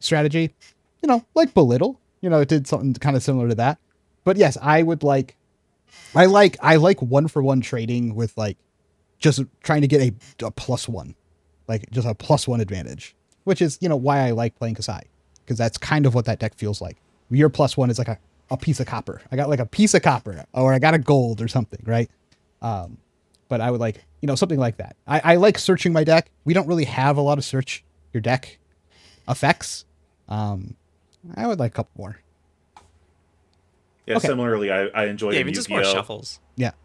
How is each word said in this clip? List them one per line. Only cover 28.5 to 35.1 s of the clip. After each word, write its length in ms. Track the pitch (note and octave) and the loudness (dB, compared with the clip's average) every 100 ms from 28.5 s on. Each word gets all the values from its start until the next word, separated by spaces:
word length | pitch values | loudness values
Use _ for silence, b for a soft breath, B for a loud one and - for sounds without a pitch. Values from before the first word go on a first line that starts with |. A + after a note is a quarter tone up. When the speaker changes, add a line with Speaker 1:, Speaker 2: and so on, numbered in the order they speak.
| - _ _ _ b b b b | -20 _ _ _ b b b b
Speaker 1:
effects. 560 | B2+ C#3+ - - - - _ _ _ - | -2 0 -2 -4 -14 -18 _ _ _ -10
Um, 480 | G#2+ G#2 G2 G2+ - _ _ _ _ F3 | -8 -6 -8 -10 -18 _ _ _ _ -18
I 120 | F3 A#3 | -8 -6
would 120 | F#3+ | -4
like 140 | A#2+ | -4
a 20 | |
couple 180 | - - - | -6 -10 -12
more. 220 | G2+ - _ _ _ _ _ - _ _ _ _ _ _ _ _ _ _ _ _ - | -16 -16 _ _ _ _ _ -20 _ _ _ _ _ _ _ _ _ _ _ _ -4
Speaker 2:
Yeah, 100 | A2+ | -2
Speaker 1:
Okay. 120 | C#3+ | 0
Speaker 2:
similarly, 420 | B2+ A#2+ A2 G2+ | -2 -2 -2 0
I, 160 | F#2+ G2 | -2 -2
I 200 | A2 | -2
enjoyed 280 | G#2 | -4